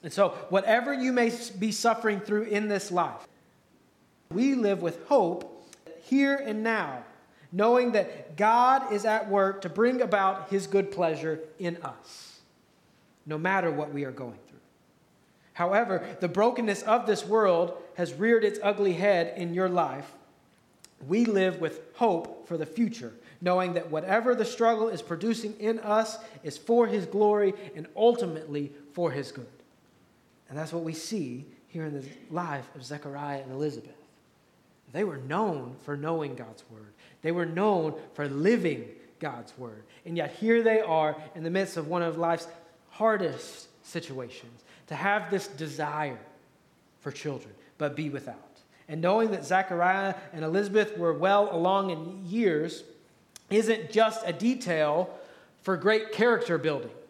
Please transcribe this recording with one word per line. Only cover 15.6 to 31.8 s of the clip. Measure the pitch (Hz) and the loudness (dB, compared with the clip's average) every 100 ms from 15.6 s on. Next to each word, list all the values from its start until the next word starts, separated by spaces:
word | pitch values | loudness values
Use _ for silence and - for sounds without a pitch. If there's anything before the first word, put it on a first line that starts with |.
| 175 196 233 180 - - | 2 2 2 -2 -4 -4
the | 180 | -2
brokenness | 175 220 247 220 202 | 4 4 4 -2 -2
of | - 233 220 | 2 2 4
this | 202 - | 0 2
world | 220 208 170 175 - - - | 2 4 4 2 -4 -14 -6
has | 175 | -6
reared | 139 214 233 | 0 4 4
its | 208 202 | 4 0
ugly | 202 202 202 | -2 2 2
head | 170 202 190 165 - | 2 4 4 2 -2
in | 175 | -4
your | 175 185 | 0 0
life. | 180 156 135 139 - _ _ _ _ _ _ - _ 131 | 2 0 -2 -12 -18 _ _ _ _ _ _ -20 _ -2
We | 196 | 2
live | 233 202 185 165 | 4 4 2 2
with | 160 - - - | -4 -6 -16 0
hope | 233 170 165 - - | 2 2 -2 -14 -8
for | 170 | -6
the | 151 | -6
future, | - 226 135 123 107 - - | -2 -2 -2 -14 -16 -20 -6
knowing | 180 180 185 170 | 0 2 2 -2
that | 170 | -2
whatever | 156 180 202 233 240 | -6 2 2 2 2
the | |
struggle | 220 - 226 226 226 | 0 2 2 4 0
is | 185 | -4
producing | - 165 202 226 214 214 | -8 -4 -2 -2 -4 -4
in | 208 226 | -2 -2
us | 214 214 226 - - - | 0 2 2 -4 -16 -12
is | 160 - | -12 -12
for | - 233 226 | 2 4 4
his | 202 180 | 2 -2
glory | 196 208 208 202 190 - | 2 4 6 2 0 -10
and | - 156 - | -14 -14 2
ultimately | 220 233 190 160 156 147 143 - - | 4 4 0 -4 -6 -6 -6 -10 -16
for | - 175 | -4 -2
his | 139 135 | -2 -8
good. | - 123 - _ _ _ _ _ _ _ _ _ | -12 -16 -20 _ _ _ _ _ _ _ _ _
And | 139 | -10
that's | 156 | -8
what | 170 | -6
we | 165 | -6
see | 160 - 220 139 123 147 - _ | -8 -6 -6 -6 -8 -14 -20 _
here | 170 | -10